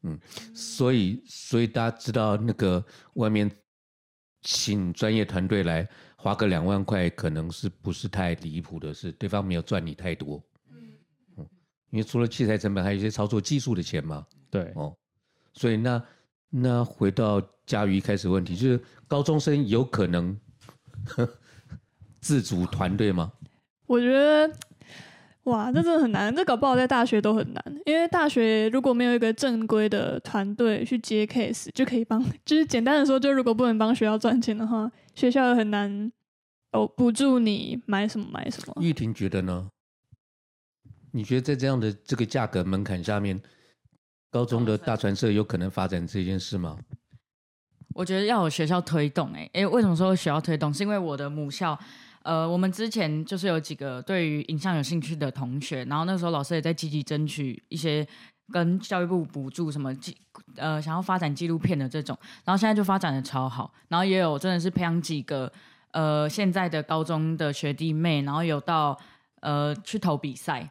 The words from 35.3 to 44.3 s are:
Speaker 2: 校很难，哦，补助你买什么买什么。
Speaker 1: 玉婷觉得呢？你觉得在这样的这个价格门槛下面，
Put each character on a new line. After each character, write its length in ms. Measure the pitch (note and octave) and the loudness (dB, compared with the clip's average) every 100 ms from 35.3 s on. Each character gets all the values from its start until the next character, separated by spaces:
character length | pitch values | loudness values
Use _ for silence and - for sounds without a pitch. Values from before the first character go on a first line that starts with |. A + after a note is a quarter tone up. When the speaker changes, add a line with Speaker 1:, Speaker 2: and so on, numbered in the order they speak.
Speaker 2:
校 240 | C4 B3+ B3 | 4 4 4
很 160 | G#3+ | 4
难， 400 | G#3 G3+ G3+ G#3+ - _ _ _ _ _ | 0 -2 -2 -6 -8 _ _ _ _ _
哦， 120 | - G#3+ | 0 0
补 260 | - B3 | 2 2
助 280 | A3 C#4 B3+ | 4 4 6
你 420 | A3+ G3+ - B3 - | 4 0 -2 -8 -2
买 200 | G3 G#3+ | 0 0
什 120 | G#3+ | -2
么 80 | G3+ | -8
买 160 | - - | -8 -8
什 140 | - - | -8 -10
么。 100 | - | -2
Speaker 1:
玉 140 | E3+ | 0
婷 180 | D#3+ A2 | 0 -2
觉 160 | G#2+ G2 | -2 -2
得 140 | F#2+ | 0
呢？ 260 | F#2 F2+ F#2+ _ _ _ _ _ _ _ _ _ _ _ - - _ | -2 -4 -6 _ _ _ _ _ _ _ _ _ _ _ -20 -20 _
你 120 | B2 | -8
觉 100 | G#2 | 0
得 80 | B2 | 0
在 140 | B2+ C3+ | 0 0
这 100 | C3+ | 2
样 140 | C3 | 2
的 120 | A2 | 0
这 240 | G2+ - B2+ | -2 -4 -2
个 80 | |
价 220 | A2+ C#3 A2 | 0 0 0
格 180 | F#2 | 0
门 200 | F2+ G2 | 0 -2
槛 200 | G2 F#2 | -2 -4
下 160 | F2 G#2 | -2 -2
面， 220 | G2+ F#2+ - _ _ _ _ _ _ _ _ | -2 -4 -8 _ _ _ _ _ _ _ _